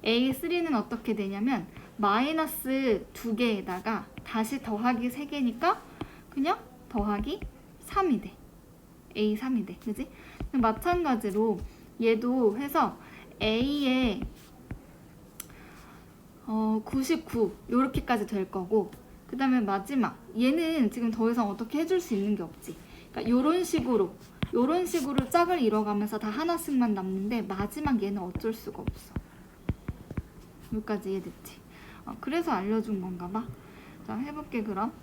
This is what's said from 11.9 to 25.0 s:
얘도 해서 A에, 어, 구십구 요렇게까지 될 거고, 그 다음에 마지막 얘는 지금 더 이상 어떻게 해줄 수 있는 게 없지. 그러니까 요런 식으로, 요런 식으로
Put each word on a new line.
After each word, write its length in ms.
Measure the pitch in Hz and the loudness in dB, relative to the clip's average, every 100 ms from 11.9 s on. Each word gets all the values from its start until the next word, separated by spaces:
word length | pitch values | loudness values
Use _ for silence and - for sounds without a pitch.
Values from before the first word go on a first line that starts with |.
| - | 0
얘도 540 | 226 226 247 262 226 208 | 2 4 2 4 4 2
해서 400 | 285 - 220 - - - - - | 0 2 2 0 -18 -20 -20 -2
A에, 800 | 214 220 269 294 269 254 247 185 - - - - - - - - - - - - - - - - - - - - - - - | 0 2 2 2 2 4 2 0 -6 -10 -20 -20 -14 -14 -14 -20 -20 -20 -20 -18 -18 -16 -20 -20 -20 -20 -20 -20 -20 -16 -4
어, 340 | 220 220 220 | 0 2 0
구십구 680 | 214 269 262 330 - 233 196 - - | 0 -2 0 -2 0 0 0 0 0
요렇게까지 560 | 240 262 - - 233 208 | 2 2 0 0 0 0
될 240 | 202 185 | -2 -2
거고, 400 | 190 180 214 185 - - - - | -4 2 2 2 -8 -20 -20 -10
그 100 | 247 | -2
다음에 240 | 269 254 | 2 4
마지막 580 | 202 196 196 277 208 - - 220 | 2 0 0 0 0 -2 -10 2
얘는 520 | 254 311 320 320 214 | 4 4 2 4 2
지금 200 | 240 233 | 2 -2
더 200 | 220 226 | 2 2
이상 200 | 240 208 | 4 0
어떻게 300 | 202 226 294 | -2 -4 -2
해줄 200 | 330 370 | 2 0
수 140 | 349 | 2
있는 220 | 202 202 202 | 0 2 0
게 60 | |
없지. 340 | 165 - - - - - - | -2 -10 -14 -14 -16 -20 -12
그러니까 200 | - 226 | -4 2
요런 340 | 247 294 359 | 4 4 2
식으로, 500 | 349 320 247 226 185 - - - - | 2 0 2 2 2 -2 -20 -6 -2
요런 320 | 233 254 349 349 | 2 4 2 2
식으로 420 | 339 | -2